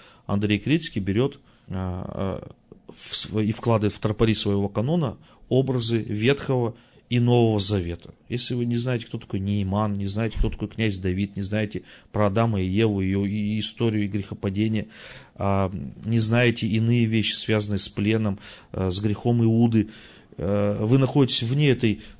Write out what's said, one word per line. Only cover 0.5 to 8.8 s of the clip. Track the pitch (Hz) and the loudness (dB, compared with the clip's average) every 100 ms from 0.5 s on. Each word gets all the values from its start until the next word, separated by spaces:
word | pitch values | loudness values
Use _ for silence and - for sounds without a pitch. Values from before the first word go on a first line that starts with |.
| 104 | 0
Критский | 120 160 - - | 0 0 0 -4
берёт, | 98 98 135 - _ _ - | -2 0 -2 -4 _ _ -10
а, | 92 92 92 - - 95 - | -8 -6 -6 -8 -8 -6 -8
а, | - - - - - - | -12 -20 -20 -20 -16 -8
в | - - | -2 0
св-, | - 107 | 0 0
и | 107 | -2
вкладывает | 110 117 113 104 | 0 2 2 2
в | - | -2
тропари | 107 107 113 | -2 2 2
своего | 107 104 101 98 | 4 2 0 -2
канона | 104 120 170 139 - - _ - | -2 -2 0 -2 -6 -16 _ -2
образы | 123 127 127 113 117 | 0 2 2 2 2
Ветхого | 107 104 117 139 - 127 117 - _ _ - | -2 0 0 0 0 -2 -2 -6 _ _ -4
и | 120 | 0
Нового | 120 120 113 107 | 4 6 4 4
Завета. | - 104 85 85 - - - | 4 2 -2 -8 -12 -20 -8
Если | 123 - | -4 -2
вы | 127 120 | -2 -2
не | |
знаете, | 120 | -2